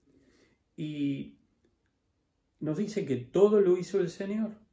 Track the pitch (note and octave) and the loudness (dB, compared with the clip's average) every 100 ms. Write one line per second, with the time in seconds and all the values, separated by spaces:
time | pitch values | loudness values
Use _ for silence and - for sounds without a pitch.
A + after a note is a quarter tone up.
0 | _ _ _ _ _ _ _ - D3+ D3 | _ _ _ _ _ _ _ -10 -8 -4
1 | C#3+ C#3 - - _ _ _ _ _ _ | -2 -4 -8 -16 _ _ _ _ _ _
2 | _ _ _ _ _ _ D3+ E3 G#3 G3 | _ _ _ _ _ _ -4 -4 -4 -4
3 | C#3+ A#2+ - F3 G#3 G#3+ F3+ F3+ F3+ G3 | -2 -4 -2 4 6 6 4 2 0 -2
4 | E3 - G3 G#3+ G#3+ - _ | -2 -4 -6 -4 -6 -8 _